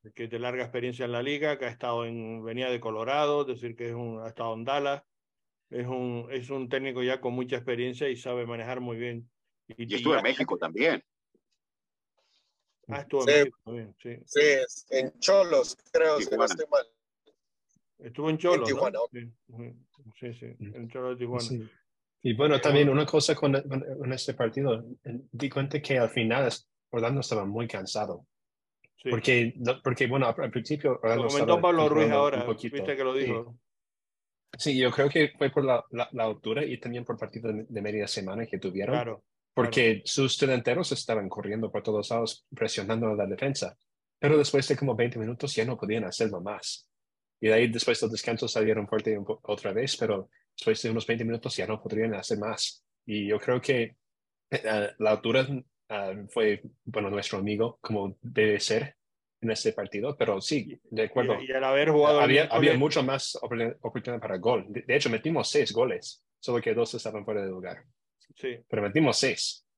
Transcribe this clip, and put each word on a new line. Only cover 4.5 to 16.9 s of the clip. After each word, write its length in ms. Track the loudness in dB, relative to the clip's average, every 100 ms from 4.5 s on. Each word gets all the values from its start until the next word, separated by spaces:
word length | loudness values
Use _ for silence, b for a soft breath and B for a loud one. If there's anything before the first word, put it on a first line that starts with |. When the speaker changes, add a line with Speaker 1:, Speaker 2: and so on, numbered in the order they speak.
Speaker 1:
en 120 | -6
Dallas, 380 | -2 -2 0 -4 _ _ _ _ _ _ _
es 160 | -8 -6
un, 420 | -4 -4 -6 -8
es 200 | -10 -8
un 180 | -8 -4
técnico 340 | -4 -4 -2
ya 180 | -2 -2
con 120 | -2
mucha 240 | -4 -4 -4
experiencia 520 | -2 -4 -4 -4 -4
y 80 | -4
sabe 300 | -6 -6 -6
manejar 340 | -8 -8 -8
muy 160 | -6 -6
bien. 300 | -8 -10 -14 _ _ _ _
Y, 240 | -12 -6
Speaker 2:
Y 40 | -2
estuvo 180 | 2
Speaker 1:
y 40 | 2
Speaker 2:
en 40 |
México 360 | 2 0 -2 -2
también. 440 | -4 0 0 0 _ _ _ _ _ _ _ _ _ _ _ _ _ _ _ _ _ _ -10
Speaker 1:
Ah, 140 | -10
estuvo 220 | -2 0
en 60 | 6
Speaker 3:
Sí. 40 |
Speaker 1:
México 240 | 6 4 _
también, 300 | -14 -12 -14 _
sí. 160 | -16 -16 -2
Speaker 3:
Sí, 140 | 4
es 460 | 6 4 0 -8 -2
en 280 | -2 -2 _
Cholos, 580 | 4 6 6 4 2 -6 _
creo, 280 | 4 4 4
si 60 |
no 60 | 0
Speaker 2:
Tijuana. 220 | 0 0
Speaker 3:
estoy 140 | 0 0
mal. 160 | 0 0